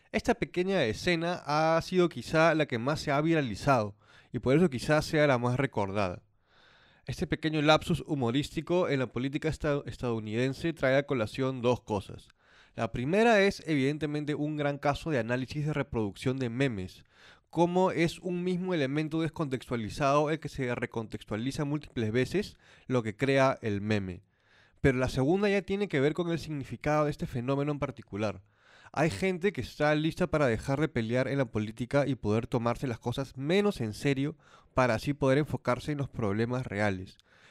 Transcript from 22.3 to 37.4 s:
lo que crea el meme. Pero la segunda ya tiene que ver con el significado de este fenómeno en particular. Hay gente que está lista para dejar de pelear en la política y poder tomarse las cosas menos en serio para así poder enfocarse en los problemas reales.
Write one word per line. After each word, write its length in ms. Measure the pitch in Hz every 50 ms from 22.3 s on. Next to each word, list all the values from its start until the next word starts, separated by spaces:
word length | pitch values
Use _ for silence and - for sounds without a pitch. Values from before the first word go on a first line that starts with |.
| - 180 208 - - _ _ - - - _ -
lo 140 | 127 123
que 140 | 110 110 98
crea 420 | - 139 131 135 135 135 135 - -
el 180 | - 113 101 101
meme. 400 | 101 107 110 104 95 92 87 95 - _ _ _ _ _ _ _ _ _ _ _
Pero 160 | - 139 127 127
la 100 | 127 -
segunda 400 | - 131 127 143 180 196 208 202
ya 140 | 196 202
tiene 260 | 190 - 196 196 208 185
que 120 | - 143
ver 120 | 131 151
con 180 | 156 - 175 170
el 80 | 170 151
significado 680 | - 156 151 143 127 - 123 - - 147 151 151 151
de 40 | 147
este 160 | 147 - 180
fenómeno 460 | - - 123 120 131 139 139 143 151
en 60 | 147 135
particular. 640 | 143 139 - - 107 - - 101 110 104 92 95 - _ _ _ _ _ - - - -
Hay 180 | - - 151 165
gente 420 | - 98 185 190 185 170 170 208
que 80 | - 135
está 340 | 113 - - - 147 151 151
lista 320 | 151 151 160 - - 185
para 200 | - - 151 147
dejar 340 | 123 113 - - - 139 135
de 80 | 156 151
pelear 400 | - 123 113 110 120 127 131 -
en 100 | 139 139
la 120 | 131 113
política 560 | - 107 107 107 113 - 127 117 - 143 139
y 100 | 139 131
poder 300 | - - 104 107 117 117
tomarse 400 | - - 120 113 117 120 - -
las 120 | 131 110 -
cosas 380 | - 123 120 139 135 - -
menos 440 | 127 135 151 180 202 202 208 196 -
en 100 | 117 107
serio 420 | 107 - - 143 139 131 135 151 160 - _ - - - _ _
para 220 | _ 131 127 123 110
así 180 | 110 - 143
poder 260 | 143 - 143 131 131 147
enfocarse 540 | 156 - - 120 - 123 123 120 - -
en 60 | 147 143
los 100 | 135 -
problemas 560 | - - 117 101 98 110 117 117 123 127 127
reales. 540 | - 98 101 107 104 95 92 92 - - _ _ _ _ _